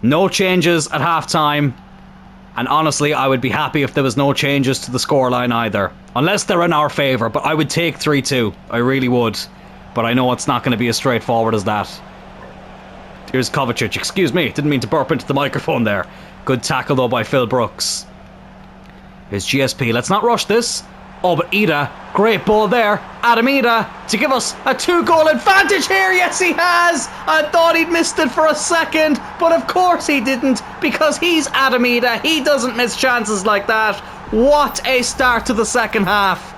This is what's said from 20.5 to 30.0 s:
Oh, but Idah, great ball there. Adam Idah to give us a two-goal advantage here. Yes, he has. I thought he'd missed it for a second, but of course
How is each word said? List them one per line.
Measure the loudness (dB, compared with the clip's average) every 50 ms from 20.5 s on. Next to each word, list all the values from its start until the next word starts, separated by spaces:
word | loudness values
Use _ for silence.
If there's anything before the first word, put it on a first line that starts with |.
| 0 0 0 0 -6 -8 -10 -12 -20 -20 -20 -20 -20 -4
Oh, | -2 0 0
but | 0 -2 -2
Idah, | 0 0 2 2 2 0 -2 -4 -6 -14 -18 -8 -2
great | 0 2 2 2 0 2
ball | 2 2 2 4 2
there. | 2 2 2 2 0 -2 -4 -10 -14 -4
Adam | 0 2 2 4 4
Idah | 2 2 2 2 2 2 2 0 -4 -8 -16 -8
to | -6 -2
give | -2 0 0
us | 0 0 -2 -4 -8 -6 -2
a | -2 -2
two-goal | -2 0 2 2 2 4 4 4 4 6
advantage | 4 4 2 4 4 4 4 4 4 2 0 0
here. | 0 2 2 2 2 2
Yes, | 2 2 0 0 0
he | 0 0 0
has. | 0 2 2 2 4 4 2 2 0 -4 -8 -10 -10 -4
I | 0 0 0 0 2
thought | 2 4 4 4 4
he'd | 2 2 2
missed | 2 0 0 0 0 0
it | -2 0
for | 2 2 2
a | 2 2
second, | 0 0 0 0 0 0 0 0 0 2 2 0 -2 -4 -10 -6
but | 0 2 2
of | 2 2 0
course | 0 0 2 4 4 2 2